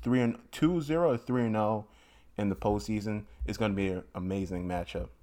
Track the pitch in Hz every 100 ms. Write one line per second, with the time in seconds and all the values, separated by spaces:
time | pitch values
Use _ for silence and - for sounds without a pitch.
0 | - 127 120 117 - - 156 175 143 160
1 | 175 120 - 123 117 110 107 110 104 -
2 | - - - - 101 95 110 104 - 107
3 | 104 104 101 - - 104 107 98 98 92
4 | - - 92 98 92 90 90 87 85 85
5 | - -